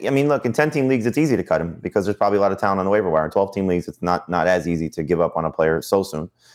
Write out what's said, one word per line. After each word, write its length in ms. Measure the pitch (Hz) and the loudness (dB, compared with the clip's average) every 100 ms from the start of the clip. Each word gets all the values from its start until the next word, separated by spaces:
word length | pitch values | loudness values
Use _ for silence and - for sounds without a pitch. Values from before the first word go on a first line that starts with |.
| 110 | -2
I 20 | |
mean, 180 | 139 143 | 2 2
look, 160 | 139 120 | 0 0
in 80 | |
ten-team 340 | 113 151 156 131 | 0 0 0 0
leagues, 180 | 131 113 | 0 0
it's 140 | 127 | 0
easy 180 | 156 110 | 2 0
to 60 | |
cut 180 | 87 80 | 0 -2
him 160 | 82 80 | -2 -6
because 240 | 92 107 95 | -4 -2 -2
there's 120 | 101 | 0
probably 220 | 101 101 | 2 2
a 20 | |
lot 100 | 98 | 2
of 60 | 95 | 2
talent 220 | 101 98 | 0 0
on 60 | 95 | 2
the 60 | |
waiver 200 | 104 95 | 2 2
wire. 140 | 78 78 | 2 2
In 40 | |
twelve-team 360 | 101 98 101 95 | 0 0 0 0
leagues, 200 | 87 85 | -2 -4
it's 140 | - | -6
not, 260 | 90 90 - | -2 -2 0
not 200 | 87 82 | 0 2
as 200 | 92 85 | 0 0
easy 220 | 85 80 | -4 -4
to 140 | - | -6
give 180 | 76 85 | -2 0
up 160 | 85 82 | 0 -2
on 80 | 80 | -4
a 60 | |
player 280 | - 80 80 | 0 0 0
so 180 | - 98 | 0 -2
soon. 300 | 92 78 82 _ _ | -2 -6 -10 _ _